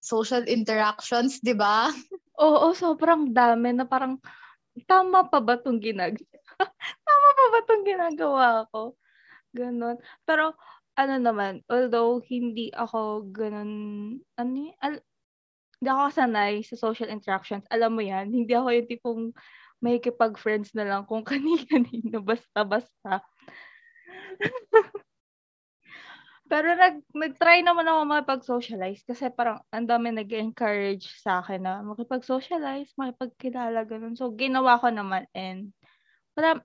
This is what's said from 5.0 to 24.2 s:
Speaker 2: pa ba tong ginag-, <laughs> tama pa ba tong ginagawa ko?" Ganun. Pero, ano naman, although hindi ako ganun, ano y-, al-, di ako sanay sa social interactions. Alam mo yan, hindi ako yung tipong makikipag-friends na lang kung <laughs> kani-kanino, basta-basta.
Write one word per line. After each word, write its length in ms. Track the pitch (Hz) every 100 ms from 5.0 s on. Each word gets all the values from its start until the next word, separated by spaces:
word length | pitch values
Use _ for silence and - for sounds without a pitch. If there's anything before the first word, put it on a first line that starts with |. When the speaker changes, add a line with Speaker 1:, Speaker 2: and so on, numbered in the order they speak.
| 370 370 359
Speaker 2:
pa 80 | 294
ba 160 | 220 240
tong 240 | 247 233
ginag-, 400 | 214 196 180 214
<laughs> 840 | - - _ - 381 _ - - -
tama 220 | 571 571
pa 140 | 554 523
ba 120 | 453
tong 240 | 453 453 403
ginagawa 800 | 381 339 311 320 269 254 226 220 220
ko?" 240 | 226 - _ _ _ - _ 247
Ganun. 400 | 247 240 233 240 - - -
Pero, 240 | 311 311 320 - - _ -
ano 160 | 269 269
naman, 480 | 240 214 196 190 _
although 480 | 240 254 233 233 240
hindi 560 | 233 247 240 226 226 -
ako 560 | 233 226 214 214 202
ganun, 400 | 196 220 208 208 214 208 208 208 254 _ -
ano 160 | 240
y-, 240 | 262 302 -
al-, 220 | 277 294 _ _ _ _ _ _ _ _ 254
di 40 |
ako 160 | 269 285
sanay 560 | 320 254 220 202 208 220
sa 80 |
social 400 | 240 226 220 214
interactions. 560 | 214 - 190 - 202 -
Alam 240 | 226 233
mo 80 | 226
yan, 320 | 208 190 202
hindi 240 | 240 226 240
ako 160 | 254
yung 160 | 240 240
tipong 320 | 240 247 226 226 240 - - - _ 240
makikipag-friends 880 | 240 240 240 226 208 220 214 208
na 160 | 220 202
lang 160 | 196 202
kung 160 | 220 220
<laughs> 40 |
kani-kanino, 960 | 277 285 330 254 302 240 233 220 220 196
basta-basta. 960 | 233 _ - 208 208 240 _ 202 196 - _ - - - - _ _ - 370